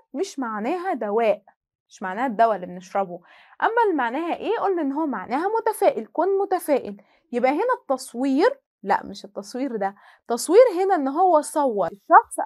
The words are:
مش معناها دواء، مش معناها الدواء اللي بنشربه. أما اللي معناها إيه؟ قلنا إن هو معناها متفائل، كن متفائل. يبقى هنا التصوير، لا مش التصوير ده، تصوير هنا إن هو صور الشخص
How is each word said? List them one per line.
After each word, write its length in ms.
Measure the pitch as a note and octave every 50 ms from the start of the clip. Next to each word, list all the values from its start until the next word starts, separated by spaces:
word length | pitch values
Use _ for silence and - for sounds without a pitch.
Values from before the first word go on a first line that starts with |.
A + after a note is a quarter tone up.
| - _ -
مش 260 | C4+ F#4+ - - -
معناها 540 | B3+ A3+ A3 G#3 G#3 B3+ F4 F4+ F4 F#4+ F4
دواء، 500 | A#3 A3 G#3 G3+ A3+ A#3 G#3+ - - - - _ _ _ _ _ _ _ _
مش 140 | - - G3+
معناها 240 | F#3 F#3 G#3+ B3+ C#4
الدواء 280 | G#3 G3 A3+ A3+ G#3+
اللي 120 | F3+ F3+ F3+
بنشربه. 520 | F3+ F#3 F3+ - - G3+ G3 F3+ F3 F3 - _ - - - _ - - F#4+
أما 200 | G#4 A4+ A#4+ A#4
اللي 100 | G#4 E4+
معناها 400 | C#4+ A#3+ A#3 A#3+ D4 E4+ E4+ C4+
إيه؟ 240 | - - D#4+ A4 -
قلنا 220 | - G4 F#4+ E4+
إن 100 | D#4 C4+
هو 140 | C4+ D4+ E4
معناها 420 | D4 A#3+ G3 F3+ F#3 A#3 C#4+ F4 G4+ A4 A4+
متفائل، 480 | A4 A4+ G#4 - G4+ F4+ - - A3 - -
كن 240 | - E4+ G4 G4 G4
متفائل. 640 | G4 G4 F#4+ F4 - - C#4+ A#3 - G3+ G3+ G3+ - _ _ _ _ _
يبقى 200 | A#3 A#3+ A3+ C4
هنا 220 | C#4+ D#4+ A4 B4+ B4 A#4
التصوير، 800 | - - C4+ C4 - - - A#3 C4+ C#4+ C4 C#4 F#4 B4+ C#5 - _ _ _ _ -
لا 220 | F#3+ G3 - -
مش 200 | - G3 - -
التصوير 500 | G3+ - G#3 G3+ - - B3+ C4+ C#4 A#3
ده، 200 | G#3 G3 F#3+ G3 - - - - _ _ -
تصوير 380 | A#3 A#3+ - - E4+ A4+ C5 A#4+ F4+
هنا 200 | F4 G4 F#4+ F#4+
إن 120 | D#4+ C4+ C4+
هو 340 | C4+ D#4+ F#4+ F#4 E4 D4+
صور 460 | D4 - - D#4 C#4+ C4 G#3+ G3 F3 E3
الشخص 520 | G3+ G3+ _ - E4 G4+ A#4 - - - -